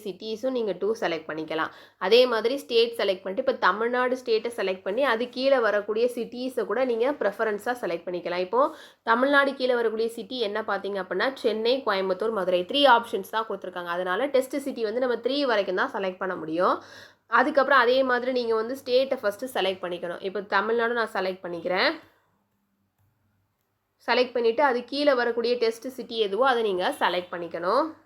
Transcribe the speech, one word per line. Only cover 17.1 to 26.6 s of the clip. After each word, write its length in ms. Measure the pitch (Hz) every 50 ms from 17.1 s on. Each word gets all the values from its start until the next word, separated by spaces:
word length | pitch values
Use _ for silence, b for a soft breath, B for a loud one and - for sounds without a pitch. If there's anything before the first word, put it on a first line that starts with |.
| B B _
அதுக்கப்புறம் 540 | - 226 240 254 302 302 277 262 277 285 262
அதே 220 | 233 240 254 262
மாதிரி 300 | 269 254 247 240 240 254
நீங்க 220 | 262 247 240 226 220
வந்து 240 | 220 220 233 269 262 -
ஸ்டேட்டை 320 | 254 247 262 269 269 262
ஃபர்ஸ்ட் 280 | 254 - 202 202 - 254
செலக்ட் 380 | 254 - 208 185 190 190 185
பண்ணிக்கணும். 400 | - 175 175 175 180 170 170 -
இப்போ 200 | - 190 190 208
தமிழ்நாடு 520 | 190 196 208 196 208 220 226 240 226 233 240
நான் 180 | 233 220 220
செலக்ட் 300 | - 202 190 190 185 185
பண்ணிக்கிறேன். 480 | - 175 175 170 160 175 180 196 240 302 320 - - - _ _ _ _ _ _ _ _ _ _ _ _ _ _ _ _ _ _ _ _ _ _ _ _ _ _ _ _ _ _ _ _ _ _ _ _ _ _ -
செலக்ட் 260 | - 233 247 254 247
பண்ணிட்டு, 300 | - 247 233 226 226 269
அது 220 | 294 277 240 247 233
கீழே 300 | - 269 285 294 285 269
வரக்கூடிய 400 | 240 240 240 226 240 226 240 240
டெஸ்ட் 340 | 240 226 226 226 - - 262
சிட்டி 300 | 254 - - - 233 226
எதுவோ, 300 | 214 190 196 220 262 277
அதை 140 | 247 233